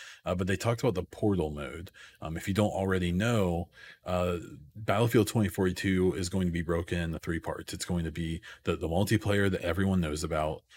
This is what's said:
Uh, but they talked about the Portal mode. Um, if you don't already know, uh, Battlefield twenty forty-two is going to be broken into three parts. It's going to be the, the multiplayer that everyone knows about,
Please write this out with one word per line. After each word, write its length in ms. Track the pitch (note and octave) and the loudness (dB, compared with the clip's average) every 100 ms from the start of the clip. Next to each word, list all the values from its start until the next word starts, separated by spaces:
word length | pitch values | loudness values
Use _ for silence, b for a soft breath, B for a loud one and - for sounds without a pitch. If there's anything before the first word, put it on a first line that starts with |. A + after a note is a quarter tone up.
| B B - | B B -4
Uh, 80 | |
but 120 | F2+ F#2+ | -2 0
they 100 | F#2+ | 0
talked 260 | A2+ A#2 | 0 0
about 140 | C3 F2+ | 0 0
the 60 | |
Portal 480 | F2 - G#2+ F#2+ D#2 | -4 -2 2 2 0
mode. 400 | D2 C2+ D2+ F2+ B B B | -4 -8 -10 -12 B B B
Um, 160 | D#2+ E2 | -8 -6
if 100 | - | -2
you 60 | |
don't 200 | F#2+ G#2 | 2 2
already 380 | - F#2+ F#2 F2+ | 2 0 2 2
know, 600 | F2 A2+ A#2 F#2 E2+ E2+ B B B | 2 2 2 2 0 -4 B B B
uh, 320 | - F2+ F2+ F2 - - - G#2+ | -4 -2 0 -2 -6 -16 -18 -6
Battlefield 520 | G#2+ G2+ A#2 A#2 G2+ | 0 2 4 6 4
twenty 200 | A2+ G2+ | 4 2
forty-two 640 | - F#2+ F2+ G2+ F#2 F#2 | 2 0 2 2 4 4
is 160 | F2 F2+ | 2 -2
going 180 | F#2+ F2+ | 0 0
to 60 | |
be 80 | E2+ | 0
broken 380 | D#2+ E2+ E2+ F2 | 0 -2 0 -2
into 200 | E2 D#2+ | -2 -4
three 200 | - E2 | -4 -4
parts. 320 | - D#2 E2 | -4 -8 -8
It's 140 | F2 - | -8 -2
going 180 | F2+ | -2
to 80 | E2 | -2
be 300 | D#2 E2 E2 B B | -4 -4 -4 B B
the, 120 | - E2 | -4 -2
the 100 | E2 | 0
multiplayer 640 | E2 G#2 A2 - G2+ G2 | 0 2 2 2 2 2
that 120 | F#2 | 0
everyone 400 | F2 E2+ F#2+ F#2+ | 0 0 2 2
knows 200 | D#2+ D2+ | 2 -2
about, 400 | E2 D#2+ D#2 D2+ - | -2 -2 -2 -4 -10